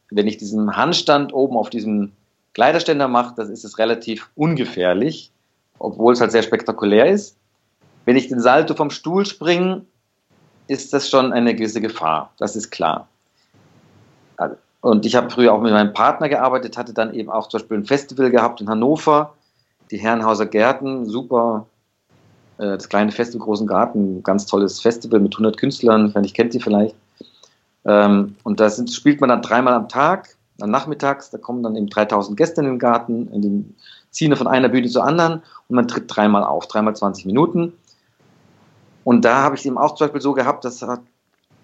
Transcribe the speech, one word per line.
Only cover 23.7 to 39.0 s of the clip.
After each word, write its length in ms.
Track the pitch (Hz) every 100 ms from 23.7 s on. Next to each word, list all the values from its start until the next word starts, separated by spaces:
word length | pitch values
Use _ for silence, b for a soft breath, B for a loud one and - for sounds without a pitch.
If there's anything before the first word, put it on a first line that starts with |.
| 95 120 107 98 92
ganz 220 | 95 98 101
tolles 340 | 101 98 -
Festival 400 | 117 117 117 113
mit 180 | 101 104
hundert 200 | 110 104
Künstlern, 500 | 135 135 117 110 104
ich 60 |
meine, 140 | 104 98
ich 60 |
kennt 200 | - 120
sie 60 | 123
vielleicht. 360 | - 104 107 - _ B B B B B _ _ -
Ähm, 500 | 104 104 101 101 101
und 160 | - 104
da 100 | 107
sind, 220 | 107 120
spielt 300 | - 147 143
man 80 | 135
dann 120 | 113
dreimal 320 | - 117 131
am 160 | 120 107
Tag, 460 | 123 151 190 - _ _ -
dann 140 | 104
nachmittags, 600 | 123 143 147 143 139 -
da 60 | 104
kommen 260 | - 123
dann 120 | 117 110
eben 120 | 101
dreitausend 500 | 107 104 104 98 104
Gäste 240 | 165 165
in 60 | 143
den 120 | 127
Garten, 480 | 120 120 - 117 110
in 140 | 104
den, 340 | 104 101 104 b b b _
ziehen 240 | - 156 143
von 120 | -
einer 220 | 131 127
Bühne 180 | 127 120
zur 160 | 123
anderen 400 | 117 165 165 165 B B -
und 80 | 123
man 120 | 120
tritt 180 | - -
dreimal 360 | - 104 101
auf, 240 | - 76 -
dreimal 280 | 107 107 107
zwanzig 300 | 101 98 95
Minuten. 480 | 110 170 170 170 - _ _ _ _ _ _ _ _ _ _ _ _